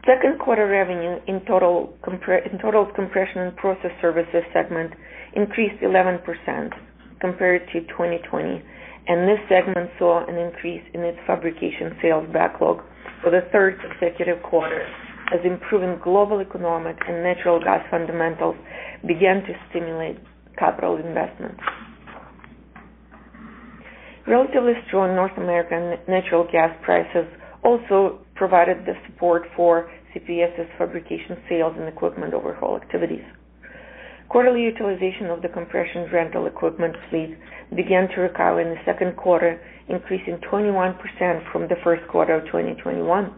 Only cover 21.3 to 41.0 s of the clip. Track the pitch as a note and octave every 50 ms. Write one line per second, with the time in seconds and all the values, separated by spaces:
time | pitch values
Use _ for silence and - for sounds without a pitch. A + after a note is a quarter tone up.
21.3 | - - - - - - - - - - - - - - - - - - - -
22.3 | - - - - - - - - - - - - - - - - - - - -
23.3 | - - - - - - - - - - - - - - - - - - - -
24.3 | A3+ B3 C4 C4 - C4+ A#3+ A#3+ A#3 A#3 - - - G3 F#3+ F#3 F#3 F#3 F#3 G3
25.3 | F#3+ - F3+ F3+ F3 F3 E3+ E3+ F3 E3+ F3 F3 E3+ E3+ - - F#3 F#3 F#3 -
26.3 | F3+ E3+ E3+ E3+ - E3 D#3+ E3 E3 - - - F3+ E3+ E3+ - - F3 D#3+ D#3+
27.3 | - - - - - - - A#3+ A#3+ A#3 A#3 - G3+ G3 G3 F3+ - - - _
28.3 | _ - G3 F3+ F#3 F3 E3+ F3+ F3+ F3 - - F#3 - - - - - F3 F3
29.3 | E3+ E3+ E3+ - - - F3 E3+ E3+ E3+ E3+ - - - - - - E3+ - -
30.3 | F3 E3+ E3+ E3+ F3 E3+ E3 - - - F3 E3+ F3 F3 E3 - E3 E3 - -
31.3 | F3+ F3 - - F3 E3 D#3+ D#3+ D#3+ E3 D#3+ D#3+ D#3+ - E3 F3 E3+ F3 D#3 D#3+
32.3 | - - - - - - - - - - - - - F2+ E3+ E3 E2 - - -
33.3 | - - - _ _ - - - - - - - - - - - - - - -
34.3 | - A#3+ B3 B3+ B3 A#3+ A#3 A3+ A3+ - A3+ G3+ F#3+ F3+ F#3+ F#3 F#3 - G#3+ F3
35.3 | E3+ F3 F3+ E3+ - F3 E3+ - - F#3+ F3 E3+ - F3 E3+ E3 F3 F3 E3 D#3+
36.3 | - F3+ E3+ D#3+ - - - D#3+ D#3+ - E3+ E3 E3 - - - - E3 D#3+ D#3+
37.3 | D#3+ - - - - - - - - F3 F#3 F#3 F#3+ F#3 F#3+ F#3 - - F3+ F3+
38.3 | F3+ - F3+ E3+ E3+ E3+ E3 E3+ E3 D#3+ - E3+ - - F#3+ F3+ F3 - - F#3
39.3 | F3+ E3+ F3 E3+ E3 E3 - - - - - - F#3 F3+ - - F#3 F#3 - -
40.3 | F3 E3+ - - - G3+ G#3 G#3 G3 F#3+ F3+ F#3 F#3 -